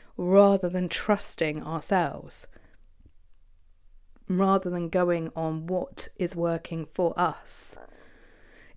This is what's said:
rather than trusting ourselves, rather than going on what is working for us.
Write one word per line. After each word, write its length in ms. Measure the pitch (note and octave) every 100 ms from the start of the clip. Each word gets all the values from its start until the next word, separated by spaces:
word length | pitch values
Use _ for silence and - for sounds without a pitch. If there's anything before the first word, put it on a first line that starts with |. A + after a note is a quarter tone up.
| - -
rather 520 | F3 F#3+ G3+ G3 F3+
than 200 | F3+ F3+
trusting 760 | - - G#3 - - D#3+ D3+
ourselves, 840 | D3+ D#3+ - F#3+ D#3 - - - - - - - - - - - - - - - - _ - - - - -
rather 420 | F3+ G3 G3 F#3+
than 180 | F3 E3+
going 440 | F3+ F3+ E3+ E3
on 320 | - D#3+ D#3+ D#3+
what 420 | F3+ - - - -
is 200 | F3 F3
working 500 | E3+ E3 - E3 D3+
for 260 | - F3 E3+
us. 600 | F3 D3 - - - - - - - - - - - - -